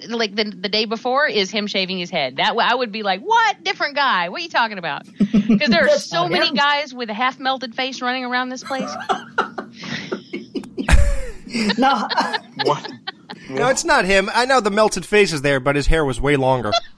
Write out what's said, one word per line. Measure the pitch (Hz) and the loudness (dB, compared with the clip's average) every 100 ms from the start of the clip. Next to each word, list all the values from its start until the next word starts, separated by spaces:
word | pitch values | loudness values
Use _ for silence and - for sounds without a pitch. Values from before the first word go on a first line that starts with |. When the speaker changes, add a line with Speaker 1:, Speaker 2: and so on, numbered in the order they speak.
| 170 | -10
Speaker 1:
like, | 233 220 | -4 -4
the, | 202 | -2
the | 214 180 196 | -6 -6 -4
day | 214 220 | -2 -2
before, | 226 247 254 294 | -4 -2 0 0
is | 214 190 | 0 -2
him | 208 208 | -2 -4
shaving | 196 180 185 | -4 -4 -4
his | 175 | -4
head. | 175 135 135 | -4 -4 0
That | 196 | 0
w-, | 226 202 | 2 0
I | |
would | 254 240 | 0 -2
be | 214 | -4
like, | 202 185 | -4 -4
"What? | 320 453 453 392 | 2 2 2 0
Different | 359 - 302 285 | -6 -4 -4 0
guy. | 269 196 175 | 0 2 -2
What | 277 | -6
are | |
you | 339 | -4
talking | - 226 202 | -2 -2 -2
about?" | 165 143 - | -8 -8 -12
Speaker 2:
<laughs> | - | -2
Speaker 1:
'Cause | 202 220 - 214 294 | 2 2 4 2 4
there | 339 | 4
are | 262 | 4
Speaker 2:
That's | 294 | 4
Speaker 1:
so | - 339 | 2 -2
Speaker 2:
not | 349 | 0
Speaker 1:
many | 349 330 | 0 0
Speaker 2:
him. | |
Speaker 1:
guys | 285 285 285 294 | 2 2 2 -2
with | 247 233 | -8 -8
a | |
half-melted | 208 254 254 262 262 254 | -2 -2 -2 -4 -4 -6
face | 220 262 254 | -6 -6 -4
running | 247 254 | -4 -4
around | 247 247 254 | -4 -4 -4
this | 254 | -8
place. | - 262 - | -8 -6 -6
Speaker 2:
<laughs> | - - - - - - - - - - - - - - - - - - - - - - - - - - 226 208 226 | -8 -4 -6 -4 -6 -6 -8 -14 -16 -12 -10 -8 -12 -10 -14 -10 -12 -10 -8 4 6 6 2 -4 -10 -8 -4 -2 2
No. | 269 247 254 - - - - - | 2 2 -2 -2 -2 -4 -8 -4
Speaker 3:
What? | - - - - - - - - - | -2 -2 -4 -12 -14 -14 -18 -20 -8
Speaker 4:
No, | 262 247 | 0 2
it's | 254 | 2
not | 330 285 185 | 4 2 4
him. | 196 196 | 4 4
I | 214 254 | 0 2
know | 262 | 4
the | 208 | 4
melted | 202 214 190 | 2 2 2
face | 165 208 202 | 2 4 4
is | 156 | 2
there, | 143 139 | 0 2
but | 131 143 | 2 2
his | 135 | 4
hair | 160 | 4
was | 143 120 | 4 0
way | 135 143 | 2 2
longer. | 131 127 107 698 - | 4 2 0 -2 -4